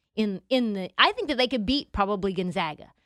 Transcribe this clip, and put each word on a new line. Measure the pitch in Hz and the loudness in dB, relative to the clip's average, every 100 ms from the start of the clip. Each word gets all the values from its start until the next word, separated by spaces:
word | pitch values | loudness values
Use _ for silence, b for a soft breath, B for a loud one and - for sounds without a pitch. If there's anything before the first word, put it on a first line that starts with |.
| _ - | _ -2
in, | 214 185 - | 0 0 0
in | 254 233 | 2 2
the, | 196 185 - | -2 -2 2
I | 302 | 2
think | 427 339 | 2 -4
that | 247 | 0
they | 254 | 0
could | 262 196 | 0 0
beat | 277 - | -2 -2
probably | - 196 202 196 | -2 -2 0 -2
Gonzaga. | 190 180 185 165 151 - _ | -2 -4 -2 -4 -6 -18 _